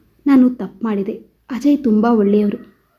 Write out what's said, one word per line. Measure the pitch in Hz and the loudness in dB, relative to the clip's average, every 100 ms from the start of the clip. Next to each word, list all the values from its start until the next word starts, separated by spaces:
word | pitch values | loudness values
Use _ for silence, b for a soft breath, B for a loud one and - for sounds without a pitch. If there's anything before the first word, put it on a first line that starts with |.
| _ _ 285 | _ _ 2
ನಾನು | 269 254 | 4 4
ತಪ್ಪು | 247 196 - 226 | 0 -10 -8 -6
ಮಾಡಿದೆ. | 202 196 - - _ - | -6 -6 -10 -16 _ -14
ಅಜಯ್ | 226 294 285 | -4 0 0
ತುಂಬಾ | 247 214 233 | 0 0 2
ಒಳ್ಳೆಯವರು. | 226 202 208 208 - - _ _ | 2 2 0 0 -6 -12 _ _